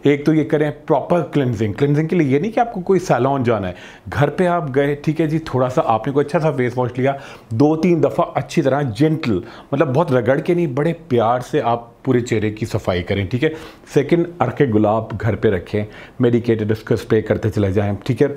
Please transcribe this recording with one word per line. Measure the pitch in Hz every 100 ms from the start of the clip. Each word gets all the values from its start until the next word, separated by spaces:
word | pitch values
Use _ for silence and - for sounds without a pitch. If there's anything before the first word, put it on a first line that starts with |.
| 139
एक | 143 143
तो |
ये | 156
करें | 143 151 147 147 -
प्रॉपर | 143 - 175
क्लेंजिंग। | 147 147 127 104 110
क्लेंजिंग | - 143 147 160
के | 185
लिए | 143
ये | 143
नहीं | 202
कि | -
आपको | 233 190
कोई | 175 185
सैलून | 175 135 131 139
जाना | 120 110 92
है, | 87 - - -
घर | 95 143
पे | 147 180
आप | 175 156
गए, | 131 143
ठीक | 143 - 151
है | 160
जी, | 156
थोड़ा | 160 127 127
सा | 147
आपने | 135 110 123
कोई | 135
अच्छा | 143 180
सा | 160
फेस | 135 123 123
वॉश | 123 127
लिया, | 131 139 - - -
दो | 113 147 160
तीन | 180 170
दफ़ा | 139 -
अच्छी | 165 139 127 -
तरह | 135 135
जेंटल, | 139 101 156 156 127 92 - - -
मतलब | 139 156
बहुत | 127 170
रगड़ | 127 110 143
के | 165
नहीं, | 175 165
बड़े | 131 156
प्यार | 165 - 120 110 127
से | 131 151
आप | 117 120 - -
पूरे | - 123
चेहरे | 120 110 107
की | 104 113
सफाई | - - 90
करें, | 87 98 98
ठीक | 120
है। | 156 156 - - -
सेकंड, | 147 139 170 170 -
अर्के | 123 - 143
गुलाब | 107 107 110 110 107
घर | 113 98
पे | 113
रखें, | 92 - 104 104 - - -
मेडिकेटेड, | 123 117 117 113 107
उसको | 107 - 113
स्प्रे | - 113
करते | 107 98 107
चले | 107 98
जाएं, | 95 101 98 -
ठीक | 117
है। | 143